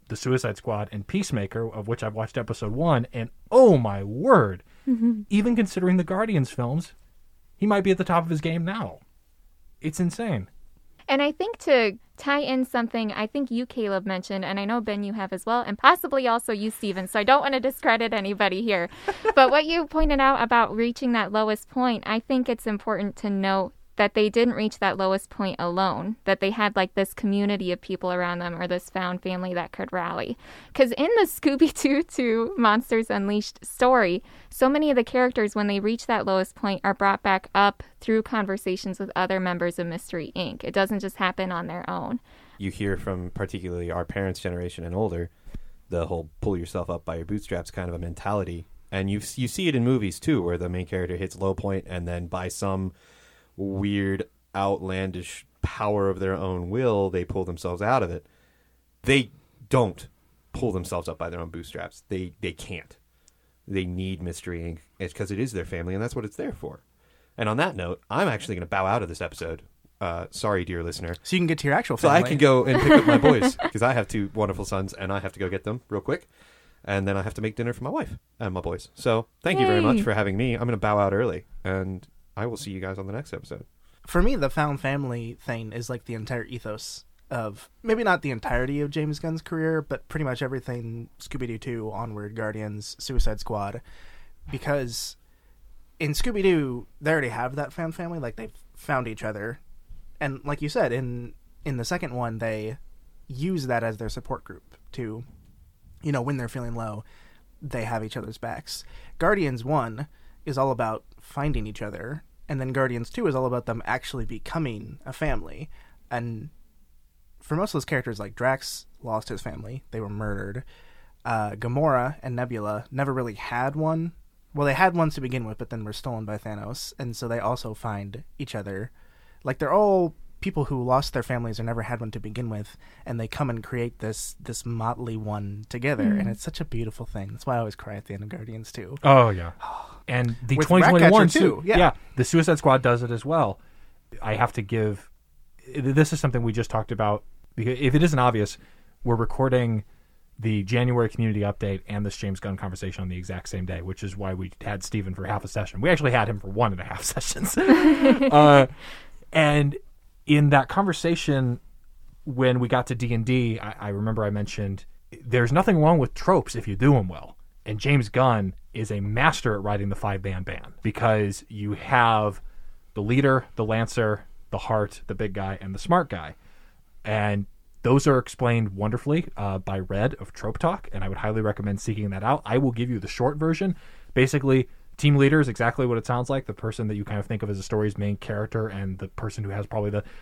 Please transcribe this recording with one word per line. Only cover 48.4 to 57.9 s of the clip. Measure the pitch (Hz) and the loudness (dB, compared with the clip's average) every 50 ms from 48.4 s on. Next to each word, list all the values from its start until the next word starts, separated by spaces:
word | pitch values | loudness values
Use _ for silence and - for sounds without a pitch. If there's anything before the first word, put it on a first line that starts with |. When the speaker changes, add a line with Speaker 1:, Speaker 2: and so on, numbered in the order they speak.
| 92 85 85 85 85 - - - - - - | -2 -4 -6 -10 -12 -16 -20 -20 -14 -8 -4
Speaker 3:
And | 95 95 98 | -4 -2 -2
you, | 101 107 104 - - | -2 -4 -4 -6 -6
you | - 127 120 | -4 -4 -4
see | - - 190 | -2 0 0
it | 170 143 | 2 2
in | 123 117 | 2 2
movies, | 123 131 123 104 95 - - | 2 2 2 0 -2 -4 -4
too, | - 160 156 113 | 0 0 0 2
where | 87 85 90 | 2 0 -2
the | 85 90 87 | -2 -2 -4
main | 87 90 90 | -4 -6 -6
character | - - 92 90 87 90 | -4 -4 -4 -4 -4 -4
hits | 90 98 90 - | -6 -6 -8 -6
low | 87 98 98 95 | -4 -2 -2 -2
point | - - 101 98 95 - | -2 -2 -4 -4 -4 -6
and | - 90 90 87 | -6 -8 -6 -6
then | 87 87 87 87 | -6 -6 -6 -6
by | 85 - 90 90 | -6 -6 -6 -6
some | 92 - - 104 98 95 95 95 92 - _ _ _ _ _ _ _ _ _ _ _ - - | -6 -6 -4 -4 -2 -2 -2 -4 -6 -8 _ _ _ _ _ _ _ _ _ _ _ -10 -8
weird, | 98 98 98 95 101 104 101 101 98 98 98 90 - - _ _ _ _ - | -6 -4 -2 -2 -2 0 0 0 0 0 -2 -2 -4 -8 _ _ _ _ -4
outlandish | 98 98 98 98 - 95 95 92 95 95 95 87 90 85 - - - - _ _ - | -2 0 0 0 -2 -2 -4 -4 -4 -4 -4 -6 -8 -10 -12 -14 -16 -18 _ _ -8
power | - - - - 110 104 104 104 98 98 | -8 -6 -4 -2 -2 0 2 2 2 0
of | 92 92 | 0 0
their | 95 95 95 | -2 -2 -2
own | 82 92 92 92 90 87 90 | -2 -2 -4 -4 -4 -4 -4
will, | 101 123 131 120 107 101 98 95 | -2 0 2 2 4 4 2 2
they | 90 90 87 | 0 -2 -2
pull | - - 98 92 | -2 -4 -4 -4
themselves | 90 85 80 - 87 87 87 | -4 -6 -6 -6 -6 -4 -2
out | 104 110 | 0 2